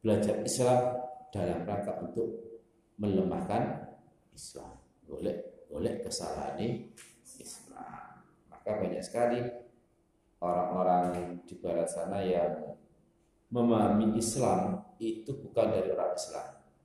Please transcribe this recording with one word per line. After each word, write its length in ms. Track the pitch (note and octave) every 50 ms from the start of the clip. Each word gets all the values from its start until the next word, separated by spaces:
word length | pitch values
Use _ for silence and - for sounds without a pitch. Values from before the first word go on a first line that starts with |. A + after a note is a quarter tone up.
Belajar 400 | - A2 G#2+ G#2+ G#2+ G#2 - -
Islam 400 | - - - - B2 B2 B2+ B2 B2 - - - - - - - - -
dalam 380 | - G#2 F2 F2 F2 E2+ F2
rangka 260 | G2+ G2+ G2+ G2+ G#2 E2+ -
untuk 280 | F2+ - - A2+ A#2 - - - - - - - - _ _ _ _ _ _
melemahkan 960 | - G#3 G#3 F#3+ F#3+ F#3+ - - - - - G2+ - - - C#2+ - - - - - _ - _ _ _ _
Islam. 480 | _ - - - - - - - - - _ _ _ _ _
Golek, 640 | - C#2 C#2 - - - - - - - - - _
golek 380 | C#2+ D2+ F2 - - - -
kesalahan 800 | - - - F2 D#2+ - - C#2+ C#2 - - G#2 A#2 - - - - - - - - - _ _ - -
Islam. 840 | - - - - - - - - - - - - - - - - - - _ _ _ _ _
Maka 200 | - - - G#2 G#2+ -
banyak 220 | F#2+ F2+ - - -
sekali 420 | - - A#2 A#2+ A#2+ A#2+ B2 B2 - - - - - _ _ _ _ _ _ _ _ _ _ _ _ _ _
orang-orang 960 | F2 F2 F2 F2+ F2+ F2+ F2 F2+ F2+ F2+ F2+ F2+ F2+ F2 F2 F2 F2 F2 F2 F2 -
di 80 | - F#2 -
barat 260 | - F2 E2 E2 E2+
sana 400 | - - E2+ E2 F#2 G2+ G2+ F#2+
yang 480 | F#2 F2+ F2 E2+ E2+ F2 - D2+ D2+ - - _ _ _ _ _ _ _ _ _ _ _ _ _ _ A#2+
memahami 640 | A#2+ A#2+ A#2+ A#2 G#2+ G2+ G2 G#2 G#2+ A2+ G#2+ A2
Islam 640 | A2+ - - - C3+ B2 G#2 F#2 - - - - - - - -
itu 400 | - A2+ A2 A2 - - - C3+
bukan 320 | - - - - A#2 - -
dari 220 | - - - - -
orang 240 | - - - -
Islam 320 | - - - - - - - - - - _ _ _